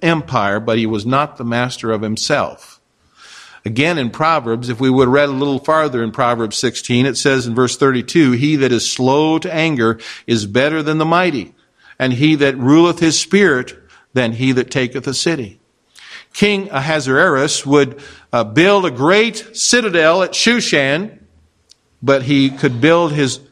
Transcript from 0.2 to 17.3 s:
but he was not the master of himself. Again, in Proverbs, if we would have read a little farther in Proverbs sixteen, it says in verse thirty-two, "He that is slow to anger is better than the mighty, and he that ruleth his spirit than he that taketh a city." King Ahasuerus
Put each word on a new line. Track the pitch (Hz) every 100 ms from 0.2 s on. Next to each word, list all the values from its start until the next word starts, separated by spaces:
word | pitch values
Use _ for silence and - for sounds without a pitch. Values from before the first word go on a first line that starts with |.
| - 127 101 104
but | 113 113
he | 110
was | 110 113
not | 135 151 -
the |
master | 117 117 127 - 113
of | 107
himself. | 107 107 - 143 82 - - - _ _ _ _ - - - - 123
Again, | 110 156 165
in | 120
Proverbs, | - 160 156 117 117 123
if | 120
we | 135
would | 131 123
have |
read | 139 143
a |
little | 131 143 131
farther | - 156 151 123
in | 113
Proverbs | 107 120 117 110 -
sixteen, | 123 - - 123 135
it | 113
says | 143 131 120
in | 117
verse | 123 -
thirty-two, | 139 127 117 175 135
"He | 120 147 151
that | 127
is | 117 -
slow | - 127 143 156 160
to | 180
anger | 160 160 139 113 113 - - -
is | 117 104
better | 120 147 160
than | 151 156
the |
mighty, | 160 170 180 135 85 _ _ _ - -
and | 131
he | 120 156 151
that | 139 131
ruleth | 123 156 175 170
his | 165 151
spirit | - 202 190 131 127 - _ _ _
than | 127 117
he | 113 131
that | 127 -
taketh | 143 123 127 139
a | 131
city." | 170 156 101 - _ _ _ - - - -
King | - 208 202 196
Ahasuerus | 139 143 156 131 135 180